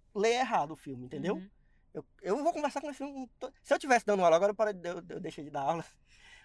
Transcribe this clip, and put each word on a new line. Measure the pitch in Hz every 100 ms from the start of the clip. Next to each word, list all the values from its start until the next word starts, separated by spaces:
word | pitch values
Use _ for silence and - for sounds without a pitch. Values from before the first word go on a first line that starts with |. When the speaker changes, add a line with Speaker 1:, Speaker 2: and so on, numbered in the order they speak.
| _
Speaker 1:
ler | 208 220
errado | 240 247 208 147
o | 156
filme, | 147 127 127
entendeu? | 151 156
Speaker 2:
Uhum. | 185 190 _ _ _ _
Speaker 1:
Eu, | 151 - _
eu | 175 233
vou | 302
conversar | 339 294 285
com | 294
esse | 269
filme | 277 277 247 -
to-, | - -
se | -
eu | 285
tivesse | 285 240 -
dando | 202
aula | 175
agora, | 165 202
eu | 214
parei, | 214 185
eu, | 170 180 170
eu | 170
deixei | 160 -
de | 147
dar | 143
aula. | 135 170 - _ _ _ - -